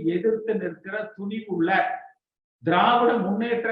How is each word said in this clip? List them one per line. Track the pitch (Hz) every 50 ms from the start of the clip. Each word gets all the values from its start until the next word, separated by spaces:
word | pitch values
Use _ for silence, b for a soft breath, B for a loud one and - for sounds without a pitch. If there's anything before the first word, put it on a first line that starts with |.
| 160
எதிர்த்து | 165 175 180 185 220 226 220 214 226 208
நிற்கிற | 196 180 175 165 - - 190 202 214 214 214 -
துணிவுள்ள, | - 202 202 214 226 220 208 180 170 165 180 190 185 - - - - - - _ _ _ _ _ _ _ _ _ _ -
திராவிட | 165 175 180 185 - 240 240 240 240 233
முன்னேற்ற | 226 185 196 202 220 233 240 233 - 226 220